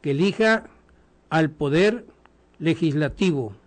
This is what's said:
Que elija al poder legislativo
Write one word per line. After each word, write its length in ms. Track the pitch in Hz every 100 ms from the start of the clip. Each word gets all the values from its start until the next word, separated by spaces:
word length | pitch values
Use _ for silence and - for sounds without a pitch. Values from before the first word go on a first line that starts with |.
Que 100 | 151
elija 580 | 139 196 - 220 220 - _ _ _ _ _ _
al 200 | 160 156
poder 560 | 156 147 151 208 226 - _ _ _ _ _
legislativo 960 | 160 156 165 143 147 - 190 143 113 98